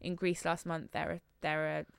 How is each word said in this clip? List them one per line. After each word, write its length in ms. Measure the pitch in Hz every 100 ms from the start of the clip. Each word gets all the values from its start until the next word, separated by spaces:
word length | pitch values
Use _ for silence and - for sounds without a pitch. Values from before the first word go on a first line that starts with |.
in 140 | - 175
Greece 300 | 180 175 170
last 200 | 170 175
month. 280 | 165 -
There 160 | - 165
are, 80 | 170 _ -
there 360 | 156 156 156 156
are, 80 | 156